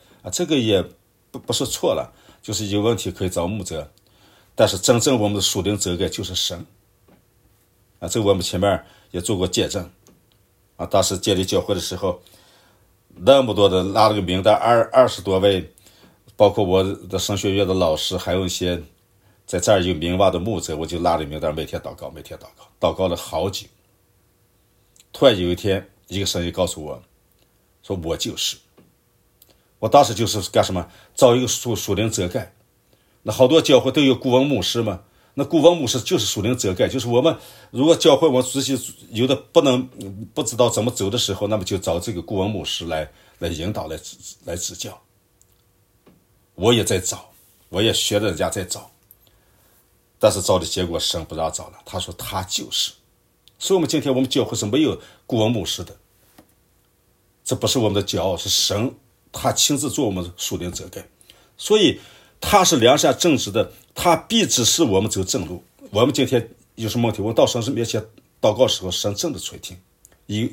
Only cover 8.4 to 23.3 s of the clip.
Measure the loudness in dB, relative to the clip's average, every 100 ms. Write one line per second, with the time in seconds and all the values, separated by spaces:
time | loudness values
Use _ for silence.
8.4 | 0 0 2 0 -4 _ _ -6 -4 -2
9.4 | -2 -2 -2 -4 -10 _ _ _ _ _
10.4 | _ _ _ -12 -2 0 0 0 0 0
11.4 | 0 -2 -2 -4 -4 -4 -4 -6 -12 -20
12.4 | _ _ _ _ _ _ _ 2 6 6
13.4 | 6 4 4 4 0 4 4 4 0 2
14.4 | 4 4 4 4 4 4 4 2 -2 2
15.4 | 4 2 -2 _ _ _ -20 _ _ 2
16.4 | 4 4 2 2 0 -4 -6 -6 -4 -2
17.4 | 0 0 0 2 0 0 -4 -6 -4 -2
18.4 | -2 -4 -4 -4 -8 _ _ _ _ _
19.4 | -8 -2 2 2 2 -2 -2 2 2 2
20.4 | -2 -4 -6 -8 -8 -4 0 -2 -4 -6
21.4 | -6 -6 -8 -10 -12 -14 -14 -14 -16 -18
22.4 | -18 _ -20 _ -2 0 -2 -4 -6